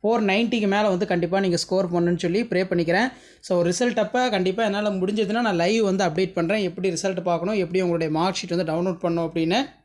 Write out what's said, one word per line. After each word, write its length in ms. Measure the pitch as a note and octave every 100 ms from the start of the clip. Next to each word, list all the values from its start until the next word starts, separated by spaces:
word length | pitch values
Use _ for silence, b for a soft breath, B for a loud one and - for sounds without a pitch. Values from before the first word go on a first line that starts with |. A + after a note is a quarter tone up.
ஃபோர் 180 | G#3 A#3
நைன்ட்டிக்கு 440 | G#3 F#3+ A#3 A#3 G#3
மேலே 200 | G3 G#3+
வந்து 180 | F3+ G3+
கண்டிப்பா 320 | F3+ E3+ F#3+
நீங்க 180 | F#3+ E3+
ஸ்கோர் 300 | - F#3 F3+
பண்ணணும்னு 320 | F3 E3+ F3
சொல்லி 160 | F3 F#3
ப்ரே 180 | A#3+ F3+
பண்ணிக்கிறேன். 440 | F#3 F3 E3 F3+ B3+ B B B
So, 100 | - F3+
ரிசல்ட் 360 | E3+ - B3 A3
அப்போ 180 | G#3 B3 B3+
கண்டிப்பா 360 | G#3 F#3 F#3+
என்னால 280 | A3 G3 G#3
முடிஞ்சதுன்னா 500 | F#3+ F#3 G#3+ G3+ A3+
நான் 180 | A#3 F3
லைவ் 180 | E3+ A3+
வந்து 200 | G#3 F#3+ F#3
அப்டேட் 300 | D#3 F#3+ F#3
பண்றேன். 280 | E3+ G#3+ F#3
எப்படி 240 | E3+ F#3
ரிசல்ட் 300 | E3 G3 F#3
பார்க்கணும், 360 | F3 E3+ F3 G#3+
எப்படி 240 | E3+ F3+
உங்களுடைய 280 | F3+ E3+ E3
மார்க் 280 | D#3 F3+ F3+
ஷீட் 140 | F3 F3
வந்து 140 | E3
டவுன்லோட் 320 | D#3+ F#3 F3
பண்ணணும் 220 | F3+ E3+ E3
அப்படின்னு. 320 | E3 E3 G#3 C#4 -